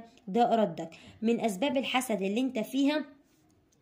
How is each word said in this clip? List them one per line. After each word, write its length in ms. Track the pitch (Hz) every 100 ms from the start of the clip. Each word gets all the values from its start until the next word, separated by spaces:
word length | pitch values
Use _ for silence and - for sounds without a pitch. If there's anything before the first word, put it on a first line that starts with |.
| - _ -
ده 280 | 208 240 226
ردك. 340 | 196 165 165 - - -
من 200 | 220 233
اسباب 360 | 226 185 285 262
الحسد 440 | 220 - 247 202
اللي 200 | 190 208
انت 180 | 262 220
فيها 460 | 214 269 277 302 302 - _ _ _ _ _ _